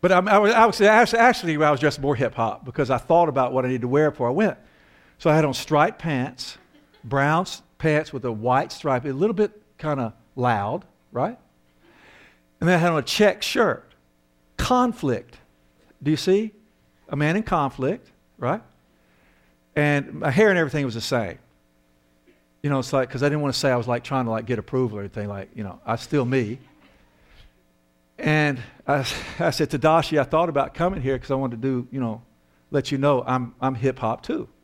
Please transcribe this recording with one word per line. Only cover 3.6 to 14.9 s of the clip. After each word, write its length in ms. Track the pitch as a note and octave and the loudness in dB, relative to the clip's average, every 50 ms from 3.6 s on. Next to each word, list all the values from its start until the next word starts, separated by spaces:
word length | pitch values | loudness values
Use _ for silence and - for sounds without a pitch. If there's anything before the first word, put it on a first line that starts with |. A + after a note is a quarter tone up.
| B2+ | 0
I 20 | |
needed 140 | B2+ C3 B2 | 0 -2 -2
to 60 | A2+ | -2
wear 240 | B2 B2+ D3 D#3 D3+ | 0 2 2 2 2
before 160 | - - B2+ A#2 | 0 0 -2 -2
I 20 | |
went. 260 | B2+ E3+ A3 G3 - - _ _ _ _ _ _ _ _ _ _ _ | 0 0 0 0 -2 -4 _ _ _ _ _ _ _ _ _ _ _
So 120 | _ - E3 | _ 0 2
I 60 | D3+ | 4
had 80 | D#3+ D#3 | 4 2
on 100 | C#3+ B2+ | 2 -2
striped 460 | - - - D3+ D3 D3+ F#3 A3+ - | -4 -4 0 2 2 2 2 0 -6
pants, 580 | - E3 D3 B2+ B2 C#3 - - - - - - _ _ _ _ _ _ _ _ - | -6 -4 -2 -2 -4 -4 -8 -12 -14 -16 -16 -20 _ _ _ _ _ _ _ _ -12
brown 380 | A#2 C3+ C#3 C#3 D3 D#3 E3 | -4 -2 0 2 2 2 0
s-, 200 | F#3+ - - - _ _ _ | 0 -4 -8 -16 _ _ _
pants 360 | _ - D#3+ D3+ D3+ D#3 - - | _ 0 2 2 2 0 -2 -10
with 100 | C3 A2 | -6 -6
a 80 | B2 | -6
white 400 | A2+ G#2+ G#2+ B2 B2+ C3 D#3+ - | -6 -4 0 2 2 2 0 -2
stripe, 320 | - - - D3+ C3 B2 A#2+ | -8 -6 -2 -2 -2 0 -2
a 40 | D3 | -4
little 240 | C3 C3+ F3+ A3 A3+ | -2 0 0 0 2
bit 280 | F3 G#3+ G3+ - - _ _ _ | 0 -2 -2 -2 -12 _ _ _
kinda 360 | _ - D#3 D3 C3+ B2 A2 - _ _ _ _ | _ -4 -4 -2 -2 -4 -6 -8 _ _ _ _
loud, 500 | - B2 B2 A#2+ G#2 G2+ G#2 B2+ F#3+ - _ _ _ _ _ | -2 0 0 0 0 -2 -4 -6 -6 -8 _ _ _ _ _
right? 260 | - A#2 C#3 G3 B3 - _ _ _ _ _ _ _ _ _ _ _ _ _ - - - - _ _ _ _ _ _ _ | -6 -4 -4 -4 -6 -10 _ _ _ _ _ _ _ _ _ _ _ _ _ -20 -20 -20 -20 _ _ _ _ _ _ _
And 80 | E3+ E3 | 2 2
then 60 | F#3 | 2
I 20 | |
had 140 | E3+ E3 F3 | 4 4 2
on 80 | E3 D#3 | 2 0
a 40 | B2+ | -2
check 380 | - - - G#3 G3+ F#3 - | -2 2 4 4 4 4 0
shirt. 520 | - - - B3+ A#3 F3+ - - - _ _ _ _ _ _ _ _ _ _ _ _ _ _ | -6 -4 0 0 2 2 0 -4 -8 _ _ _ _ _ _ _ _ _ _ _ _ _ _
Conflict. 840 | - - - B3+ B3 B3 B3 | -6 -2 0 2 2 2 0